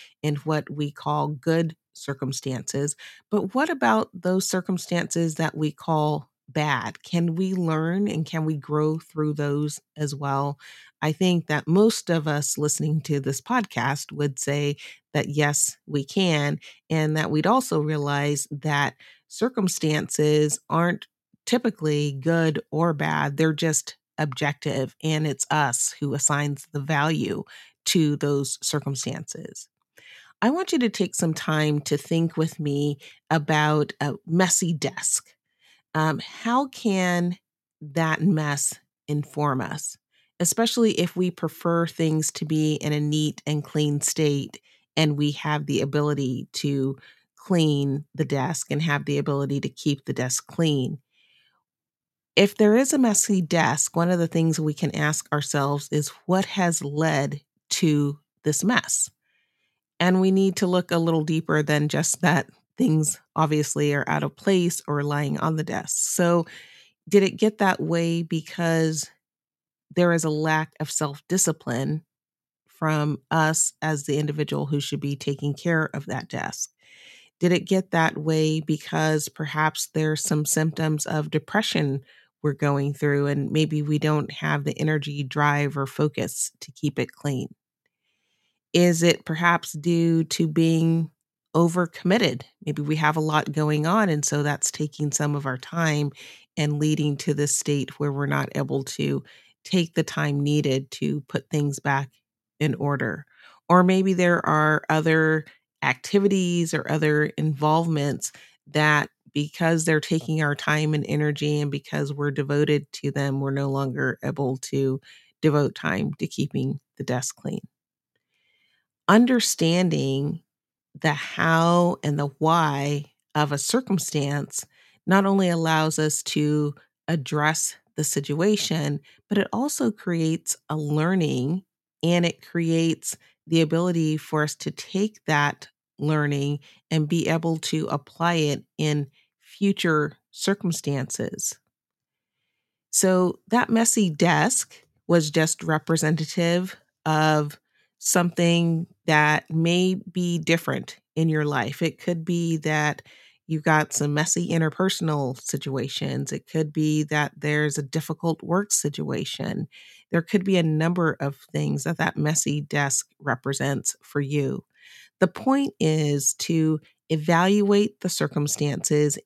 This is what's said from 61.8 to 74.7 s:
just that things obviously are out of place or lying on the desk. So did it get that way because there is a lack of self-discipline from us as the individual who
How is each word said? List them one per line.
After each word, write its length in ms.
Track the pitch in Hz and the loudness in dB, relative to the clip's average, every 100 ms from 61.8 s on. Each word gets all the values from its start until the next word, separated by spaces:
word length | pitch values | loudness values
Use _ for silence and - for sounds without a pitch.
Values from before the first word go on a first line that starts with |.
| 151 | 2
just 320 | 147 147 - | 0 -2 2
that 280 | 160 151 - _ _ - | 2 2 0 _ _ -2
things 440 | 247 156 151 - _ | 2 2 0 -4 _
obviously 580 | - 156 151 147 147 147 | -2 0 0 -2 -2 0
are 120 | 143 - | 0 -2
out 160 | 147 | -2
of 140 | 143 - | -4 -4
place 440 | 196 185 175 - - | 0 2 2 -2 -6
or 160 | 147 | -4
lying 340 | 147 147 143 147 | -2 -2 -2 -2
on 180 | 156 156 | -2 -2
the 80 | |
desk. 320 | 156 - - - | -4 -6 -6 -6
So 500 | - - 170 170 165 - - - _ _ - | -4 0 2 2 -2 -10 -20 -20 _ _ 2
did 160 | 202 | 4
it 80 | 196 | 4
get 260 | - 220 214 | 2 0 2
that 220 | 196 - | 0 0
way 420 | 160 165 170 170 | -2 0 0 -2
because 880 | 165 160 - - 170 165 160 160 - _ _ _ _ _ _ _ _ 175 | -2 -4 -6 -4 0 2 2 -2 -8 _ _ _ _ _ _ _ _ 2
there 160 | 175 | 4
is 100 | 165 | 4
a 80 | 160 | 0
lack 440 | 151 156 156 156 - | -2 0 0 -2 -6
of 140 | 151 | -6
self-discipline 1120 | - 147 143 - 185 175 156 - 120 139 156 - _ _ _ _ _ _ | -4 -4 -6 -4 0 0 -2 -4 -4 -2 -4 -8 _ _ _ _ _ _
from 520 | _ 160 156 151 135 - | _ -2 0 0 -4 0
us 400 | 160 156 156 - - | 2 2 2 -2 -2
as 220 | 156 151 | -4 -2
the 140 | 147 143 | -2 -2
individual 480 | 147 151 147 143 | -2 -2 -4 -4
who 120 | 143 | -2